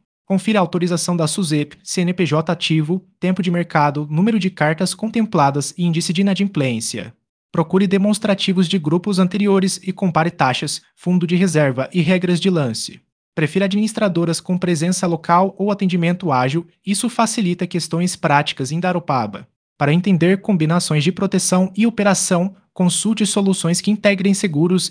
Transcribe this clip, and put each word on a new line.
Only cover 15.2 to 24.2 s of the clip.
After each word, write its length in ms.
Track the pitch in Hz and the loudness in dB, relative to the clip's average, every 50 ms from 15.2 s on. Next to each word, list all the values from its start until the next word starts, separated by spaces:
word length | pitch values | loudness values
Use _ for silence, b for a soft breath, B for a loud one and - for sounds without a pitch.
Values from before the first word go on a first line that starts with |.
| 160 - 175 175 190 196 190 - | 0 2 2 2 2 2 -2 -4
ou 120 | 190 208 | -4 -2
atendimento 640 | 202 196 202 185 180 180 170 170 175 180 190 165 | -2 0 0 0 0 0 0 0 0 -2 -2 0
ágil, 340 | 135 127 127 135 139 170 170 b b b b | 0 2 2 0 0 -2 -4 b b b b
isso 240 | 185 202 - - 233 | -4 -4 -2 -2 -2
facilita 580 | - - 233 220 - - 214 175 175 175 185 175 | 0 0 0 0 0 -2 -2 -2 -2 -2 -4 -4
questões 480 | - 175 156 - - 165 175 185 - | -4 -4 -4 -4 -2 -2 -2 -2 -2
práticas 560 | - - 160 143 143 147 - - - 139 127 | -2 0 2 2 2 2 0 -4 -6 -6 -6
em 80 | 147 165 | -4 -4
Garopaba. 640 | 175 180 180 175 - - 143 127 113 104 101 95 - - _ _ _ _ _ - | -2 -2 -2 -2 -2 -2 -2 -2 -2 -4 -6 -12 -16 -18 _ _ _ _ _ -2
Para 140 | 147 143 | 0 2
entender 480 | 151 175 180 202 190 160 165 175 196 190 | 2 2 4 4 2 4 4 4 2 2
combinações 640 | 196 - 208 165 156 156 170 175 - - 156 151 139 | 2 0 0 2 2 2 2 2 0 0 0 0 2
de 80 | 175 | 0
proteção 580 | 185 - 202 196 - 185 - - 185 185 185 185 185 | 0 0 0 0 0 0 0 2 2 2 2 2 0
e 100 | - 220 | 0 0
operação, 680 | 233 226 - 202 202 190 - - - 190 170 180 196 190 b b b b | 0 2 2 2 2 2 2 0 0 0 0 0 -2 -4 b b b b
consulte 520 | - 185 175 165 - - 208 220 - 214 | 0 0 0 0 0 0 -2 0 0 0
soluções 560 | 190 - 214 196 190 185 - - 165 175 - | 0 0 0 2 2 0 0 0 0 -2 0
que 100 | - 190 | 0 0
integrem 420 | 214 208 - 208 202 185 | 0 2 2 0 0 2